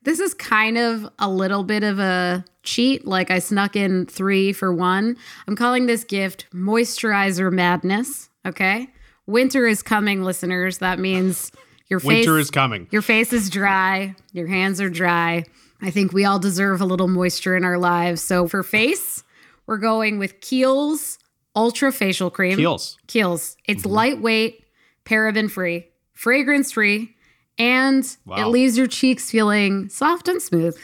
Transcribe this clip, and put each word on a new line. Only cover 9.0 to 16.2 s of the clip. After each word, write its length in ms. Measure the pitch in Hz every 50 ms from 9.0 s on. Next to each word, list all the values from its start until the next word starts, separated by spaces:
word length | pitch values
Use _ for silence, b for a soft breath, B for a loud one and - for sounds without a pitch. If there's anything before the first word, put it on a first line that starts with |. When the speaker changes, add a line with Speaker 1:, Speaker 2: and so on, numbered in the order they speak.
| b b b b b -
Speaker 1:
Winter 400 | 202 233 262 262 262 269 247 233
is 160 | 220 196 -
coming, 400 | - 226 214 208 208 202 190 185
listeners. 560 | 185 180 - - 180 185 180 180 185 180 -
That 180 | 196 185 185 185
means 540 | 185 190 190 185 185 190 180 - - - b b b b b b b _
your 120 | 190 185
face 260 | 143 139 - 226 233
Speaker 2:
Winter 140 | 196 160 156
is 100 | 147 139
coming. 380 | - 147 135 131 113 101 85 -
Speaker 1:
your 140 | - 214 208
face 280 | - 226 220 226 233
is 200 | 247 240 208 196
dry. 640 | 165 202 196 202 196 190 190 185 190 190 196 190 190 _ _ _ _
Your 140 | 180 170 160
hands 340 | 190 185 190 196 196 175
are 80 | 196 190
dry. 540 | 180 165 185 175 170 170 170 170 170 170 165 b b b b b b b
I 120 | - 196
think 200 | 156 202 196 185
we 140 | 170 190